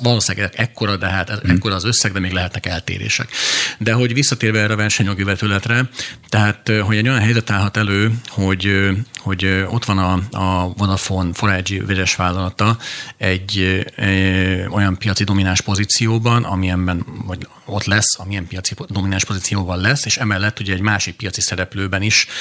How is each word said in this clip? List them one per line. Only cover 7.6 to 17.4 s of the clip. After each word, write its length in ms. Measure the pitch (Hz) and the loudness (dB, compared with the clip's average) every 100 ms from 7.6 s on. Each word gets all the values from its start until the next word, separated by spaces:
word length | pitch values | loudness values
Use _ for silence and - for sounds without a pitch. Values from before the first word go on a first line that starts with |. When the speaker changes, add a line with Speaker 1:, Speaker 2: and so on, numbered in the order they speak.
| 101 107 | 0 0
Speaker 1:
elő, 340 | 104 98 110 117 - | 0 2 2 0 -4
hogy, 380 | - 95 95 98 | -2 0 2 2
ö, 260 | 98 98 98 - - | 2 2 0 -4 -8
hogy, 240 | 95 95 | -6 -2
ö, 200 | 95 95 92 | 0 0 0
ott 200 | 117 - | -2 0
van 120 | 95 | 2
a, 160 | 92 92 98 | 2 0 -2
a 420 | 98 92 92 90 90 | -2 0 0 -2 -2
Vodafone, 560 | 101 95 - 95 90 | 0 0 -2 -2 -2
four 280 | 87 104 92 92 | -2 0 0 -2
I 100 | 98 | -4
G 80 | 98 | -2
vegyes 300 | 95 92 - | 0 0 0
vállalata 600 | 90 90 92 - 104 117 - - - - | 0 0 -4 0 2 2 -4 -12 -12 -4
egy, 640 | 98 92 95 95 92 95 - - | -2 -2 -2 0 2 0 -2 -2
ö, 80 | |
ö, 640 | 101 95 95 95 92 92 95 | 2 4 4 4 2 0 0
olyan 300 | 101 98 92 | 2 2 2
piaci 260 | 107 98 | -2 0
domináns 380 | 101 98 92 92 | 2 2 2 0
pozícióban, 840 | - 98 104 - 113 113 117 120 | 0 -2 0 2 2 2 4 2
amilyenben, 600 | 113 95 92 90 90 87 - - - | 2 0 0 0 0 -2 -4 -8 -8
vagy 220 | 92 | -8